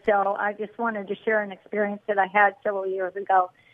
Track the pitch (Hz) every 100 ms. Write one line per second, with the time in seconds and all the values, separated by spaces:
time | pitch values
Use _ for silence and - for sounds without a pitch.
0 | - 202 196 202 208 208 208 - 233 214
1 | 196 202 233 220 208 185 - 208 202 202
2 | - 202 190 202 202 196 208 196 190 190
3 | 185 190 196 190 180 _ _